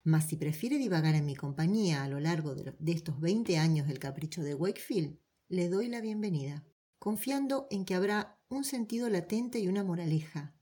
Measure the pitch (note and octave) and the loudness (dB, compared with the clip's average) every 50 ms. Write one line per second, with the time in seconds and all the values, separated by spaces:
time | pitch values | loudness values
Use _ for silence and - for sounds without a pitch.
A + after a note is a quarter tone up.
0 | _ D#3+ D#3+ D#3+ D#3 - E3 D#3 D3+ D3+ D3+ - - B3 D4 C#4+ C4 G#3 F#3 D#3+ | _ 4 4 4 4 0 -2 -2 -2 -2 -2 -2 0 0 0 2 2 2 2 4
1 | D#3 D#3 D#3 D3+ D3 D3 C3+ - - C#3+ C#3 D#3 D#3+ E3+ G3+ A3+ G#3 F3+ D#3 C#3 | 4 4 4 4 2 0 -4 -4 -6 -6 -2 0 2 2 4 4 4 4 2 2
2 | C#3 C#3 C3+ C#3+ D3 D#3+ F3 E3 D#3 D3+ C3 - F#2+ C3+ - - D#3 D#3+ E3+ D#3+ | 0 -2 -2 0 0 0 0 0 -2 -4 -6 -6 -8 -10 -10 -4 -2 -2 -2 -2
3 | - - C#3 C3 D#3 E3+ G3+ A3+ A3+ G#3+ F3 D#3 D#3 E3 D#3+ D3+ C#3 D3 C3 C3 | -2 -6 -4 0 0 2 2 2 2 2 2 4 4 4 4 4 2 0 -2 -2
4 | - C#3 C3+ - D#3+ D#3 - F3+ D3+ C#3+ C#3+ C3+ E3+ G3 - - - - - G3 | -6 -8 -6 -6 -8 -8 -6 -4 -4 -4 -2 0 0 -2 -2 -4 -6 -2 0 0
5 | D#3 C#3+ - _ _ _ _ _ _ _ F#3+ F3+ F3 F3 F3+ G3 A#3+ A#3+ A#3+ A#3 | 0 0 -4 _ _ _ _ _ _ _ 0 0 2 2 2 0 0 0 -2 -4
6 | A3 A3 G#3+ G#3+ G#3 G#3 E3+ D3 C3+ C#3 C#3+ D3+ - _ _ _ _ _ _ _ | -4 -4 -2 -2 0 0 0 0 -2 -4 -6 -8 -12 _ _ _ _ _ _ _
7 | - G#3 A3 G#3+ - C4 C#4 C#4 C#4 C4 C#4 C4+ C4+ - G3+ G3 F#3+ F#3 F#3+ F3+ | -4 -2 -2 -2 -2 -2 0 0 0 0 0 -2 -2 -4 -4 -4 -2 0 0 2
8 | F#3+ G3+ G#3 G#3+ - - - _ _ _ B3 C#4 C#4 C4+ C#4 B3 A3+ G#3+ A#3 A#3 | 2 2 2 0 -2 -4 -12 _ _ _ -6 -4 -4 -2 -2 -2 -2 -2 -2 -2
9 | B3 A#3 G#3 F3 E3+ - G#3+ A3+ A#3+ B3 B3 A#3 G3+ F3+ F#3+ G3+ G3 F#3 E3+ F3 | 0 2 0 0 0 0 -2 -2 -2 -2 -2 0 0 2 2 2 0 0 -2 0
10 | E3+ D#3+ D#3 D#3 D#3 - - D#3 C#3+ D3+ - _ | 2 2 2 2 0 -2 -10 -10 -10 -10 -14 _